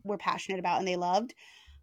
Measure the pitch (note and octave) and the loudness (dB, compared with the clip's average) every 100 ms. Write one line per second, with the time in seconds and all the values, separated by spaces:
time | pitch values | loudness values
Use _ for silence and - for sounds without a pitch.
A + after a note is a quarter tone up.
0 | G3 G3 F#3 - - F#3+ F3+ E3 F#3 F3+ | -6 -2 -2 -2 -2 -2 0 0 0 0
1 | F3 F#3+ B3 - - - - - | 4 2 2 -8 -20 -20 -20 -20